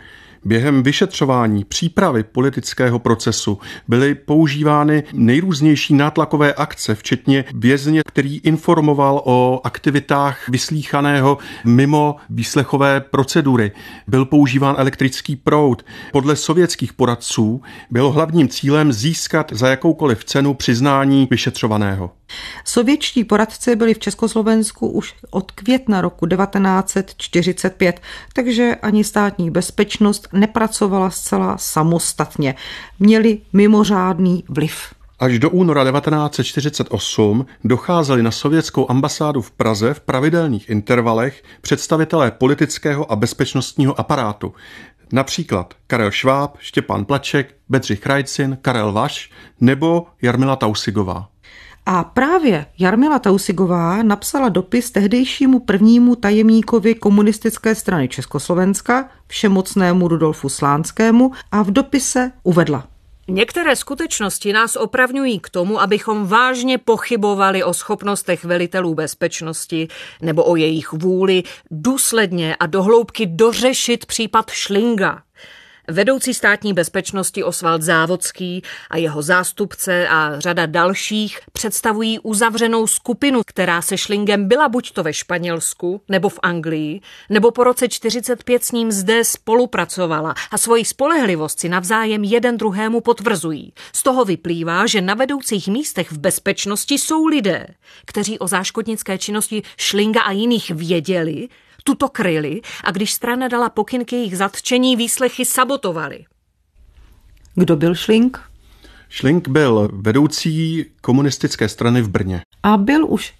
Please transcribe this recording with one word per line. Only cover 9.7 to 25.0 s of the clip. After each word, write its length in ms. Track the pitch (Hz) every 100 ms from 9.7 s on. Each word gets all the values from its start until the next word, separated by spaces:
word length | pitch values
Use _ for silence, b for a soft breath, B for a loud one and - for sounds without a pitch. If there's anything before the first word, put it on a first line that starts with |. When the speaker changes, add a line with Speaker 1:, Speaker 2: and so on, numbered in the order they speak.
| - 160 139 - 143 143 131 -
Speaker 1:
vyslýchaného 880 | - - 156 - 143 143 143 135 143 B B
mimo 520 | 117 120 139 151 147 147 B
výslechové 680 | 113 113 147 131 139 139 135
procedury. 720 | 131 135 131 175 143 123 104 - B B B
Byl 180 | 127
používán 500 | 135 147 143 131 139 135
elektrický 580 | 135 - 135 - - 139
proud. 480 | - 151 147 120 - B B
Podle 240 | 143 135 143
sovětských 560 | - 160 170 - 120
poradců 680 | - 123 120 - - 107 123 - B B
bylo 200 | 120 135
hlavním 380 | 151 160 170 131
cílem 440 | - 135 147 151
získat 600 | 107 139 165 - 160 151
za 160 | 107 127
jakoukoliv 560 | 131 165 156 151 107
cenu 300 | - 143 139
přiznání 760 | 135 - 117 139 139 139 139 131
vyšetřovaného. 800 | 123 135 - 117 107 101 95 87 - - B B B
Speaker 2:
Sovětští 600 | B - 240 294 - 254
poradci 520 | 208 208 220 - - 226
byli 180 | 226
v 40 | 214
Československu 920 | - - 226 226 214 220 214 - 220
už 260 | -